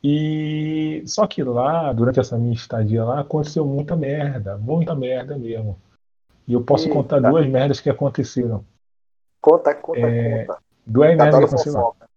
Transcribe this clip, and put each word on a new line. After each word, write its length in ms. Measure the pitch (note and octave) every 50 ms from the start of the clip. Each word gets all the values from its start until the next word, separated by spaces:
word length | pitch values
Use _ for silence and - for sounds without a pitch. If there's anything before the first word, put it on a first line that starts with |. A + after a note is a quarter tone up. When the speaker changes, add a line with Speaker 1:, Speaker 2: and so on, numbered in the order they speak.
Speaker 1:
E 1000 | - C#3+ D3 D3+ D3+ D#3 D#3 D#3 D#3 D3+ D#3 D3+ D3+ D#3 D#3 D#3 D#3 D#3 D#3 D#3 -
só 200 | - - - G#3+
que 160 | G3 - -
lá, 500 | D3 B2+ A#2+ A#2+ B2+ C#3 D#3+ E3 D#3+ C#3+
durante 280 | B2 A2+ A#2 B2 A#2+ C#3
essa 180 | - - B2 A#2
minha 160 | A#2 A#2+ A#2
estadia 500 | A#2 - - - A2+ A2 G#2 A2 A2+ A2+
lá, 160 | A#2 B2+ D3
aconteceu 460 | C#3+ - - D#3 D3 - - E3+ D3+
muita 280 | C#3 C#3 C#3+ D3 - F3
merda, 640 | E3 D3 C#3 C#3+ D3+ D3 C#3+ C3+ A#2+ G2+ G2 G2+
muita 380 | G#2 G#2+ A#2+ D3+ E3+ E3 E3+ E3
merda 420 | C#3 B2+ B2+ C3 B2+ B2 C3+ D3
mesmo. 420 | C#3 A#2 A2+ A2+ A2+ A2 G#2 F#2 - _ _ _ _ _ _ _ _ _ _ _ _ _ -
E 40 | A#2+
eu 80 | B2 B2
posso 200 | - C#3+ D3+ D#3+
Speaker 2:
Eita. 100 | D#3+ D3
Speaker 1:
contar 260 | C#3+ C3+ - D3+ C#3
duas 260 | B2 A2 C#3+ E3 D3+
merdas 340 | C3 C3+ B2+ C3+ C#3+ C3 -
que 100 | - D3
aconteceram. 760 | C3 - D3 C#3 - - B2 - - C3 A#2+ A#2 A2 G2+ - _ _ _ _ _ _ _ _ _ _ _ _ _ _ _
Speaker 2:
Conta, 340 | - D3+ D#3+ E3 - D3+ D3
conta, 260 | - - - E3 A#2+
Speaker 1:
É, 440 | A#2 A#2 A#2 A#2 A#2 A2+ A2+ A2+ A2
Speaker 2:
conta. 140 | - - - _ _ _ _ _
Speaker 1:
duas 220 | - A2 B2+ D3 D#3+
merdas 180 | E3+ D#3 D3+
que 100 | D3+ D3+
Speaker 2:
Adoro 80 | C3 C#3
Speaker 1:
aconteceram 300 | - C#3+ - D3+ D3 D3 C3
lá. 60 | A#2+
Speaker 2:
fofoca. 200 | A#2 - _ - _ _